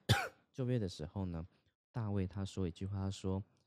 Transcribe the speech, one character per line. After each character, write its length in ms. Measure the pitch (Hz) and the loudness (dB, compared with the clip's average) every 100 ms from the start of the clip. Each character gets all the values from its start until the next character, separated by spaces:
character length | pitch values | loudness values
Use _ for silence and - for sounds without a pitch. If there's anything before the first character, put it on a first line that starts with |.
| - | 4
<coughs> 440 | - - - _ | 2 2 -6 _
旧 140 | - 123 | -4 2
约 100 | 127 | 2
的 100 | 95 | 2
时 160 | - | -2
候 220 | 76 101 92 | -6 -2 -2
呢， 200 | 85 90 _ _ _ _ | -2 -6 _ _ _ _
大 200 | 123 107 | -4 0
卫 160 | 101 92 | 2 0
他 180 | 101 | -2
说 220 | 95 - 90 | -4 0 -2
一 40 | |
句 160 | - 95 | -2 -4
话， 100 | 98 | -2
他 140 | 95 | -2
说， 320 | 95 95 95 104 _ | -2 0 0 -2 _